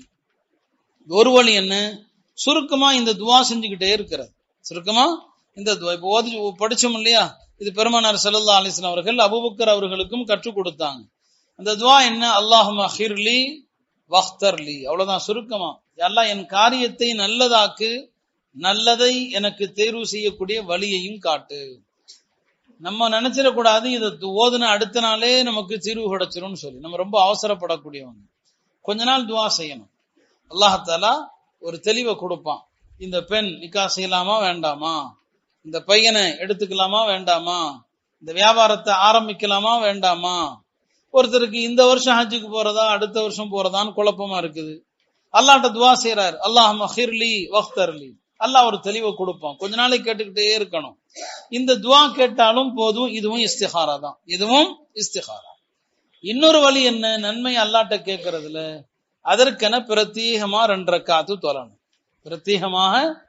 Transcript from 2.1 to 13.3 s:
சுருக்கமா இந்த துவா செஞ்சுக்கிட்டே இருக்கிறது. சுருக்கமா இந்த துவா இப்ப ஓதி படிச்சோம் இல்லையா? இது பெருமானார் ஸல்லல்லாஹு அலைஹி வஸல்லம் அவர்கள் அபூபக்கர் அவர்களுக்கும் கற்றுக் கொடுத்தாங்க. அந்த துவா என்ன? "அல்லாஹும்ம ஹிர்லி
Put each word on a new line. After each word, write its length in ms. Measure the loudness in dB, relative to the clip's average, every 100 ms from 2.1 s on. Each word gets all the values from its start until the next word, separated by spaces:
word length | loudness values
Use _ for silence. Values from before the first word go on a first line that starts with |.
| _ _ -6
சுருக்கமா 500 | 0 0 0 2 2
இந்த 200 | 2 0
துவா 260 | -2 4 4
செஞ்சுக்கிட்டே 500 | 4 -2 -6 -4 -2
இருக்கிறது. 380 | -2 -4 -10 -12 _ _ _
சுருக்கமா 420 | -14 -10 -2 2 2 0 -12 _ _ -8
இந்த 140 | -4
துவா 180 | -2 -4
இப்ப 160 | -4 0
ஓதி 220 | 0 0 -6 -8 -4
படிச்சோம் 400 | -2 0 0 0
இல்லையா? 240 | 2 2 2 -6 _ _
இது 120 | -8
பெருமானார் 480 | -2 0 2 0 0
ஸல்லல்லாஹு 360 | 0 0 4 4
அலைஹி 120 | 2
வஸல்லம் 200 | -6 -6
அவர்கள் 320 | -4 -2 2 2
அபூபக்கர் 460 | 2 -4 -2 0
அவர்களுக்கும் 500 | 2 0 -6 -6 -8
கற்றுக் 340 | -4 -4 -4 -8
கொடுத்தாங்க. 420 | -8 -6 -8 -8 -20 _ _ _ _ _
அந்த 120 | -6 0
துவா 200 | 6 6
என்ன? 200 | 6 2 2
"அல்லாஹும்ம 540 | 2 6 6 6 0 -4
ஹிர்லி 520 | -2 -4 -2 0